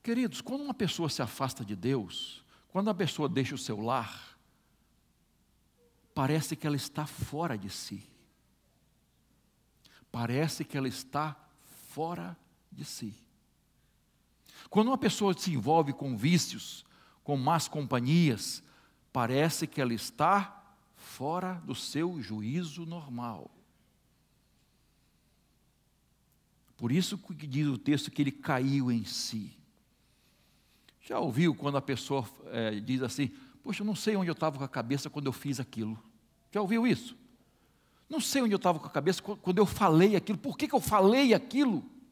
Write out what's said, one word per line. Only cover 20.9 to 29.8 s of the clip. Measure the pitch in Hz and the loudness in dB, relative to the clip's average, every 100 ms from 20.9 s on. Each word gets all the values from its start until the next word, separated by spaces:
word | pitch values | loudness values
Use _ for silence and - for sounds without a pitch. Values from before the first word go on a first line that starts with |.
| _ | _
fora | - - 135 175 185 180 160 | -20 -8 -6 -4 -4 -8 -8
do | |
seu | 120 - 139 170 175 | -8 -6 -2 -2 -4
juízo | 101 107 107 151 175 156 165 | -8 -6 -4 -4 -6 -10 -10
normal. | 170 147 120 120 98 - _ _ _ _ _ _ _ _ _ _ _ _ _ _ _ _ _ _ _ _ _ _ _ _ _ _ _ _ _ _ _ _ _ | -12 -10 -8 -8 -10 -14 _ _ _ _ _ _ _ _ _ _ _ _ _ _ _ _ _ _ _ _ _ _ _ _ _ _ _ _ _ _ _ _ _
Por | 117 | 2
isso | 143 185 202 | 2 2 -4
que | - 165 147 | -10 -12 -4
diz | 135 147 | 0 0
o | 123 | 0
texto | - 147 - | 2 2 0
que | - | 0
ele | 135 | -2
caiu | - - 135 135 139 127 | 0 -2 0 2 2 2
em | 117 | 0
si. | 110 - - 113 90 - _ _ | -2 -6 -6 -6 -8 -14 _ _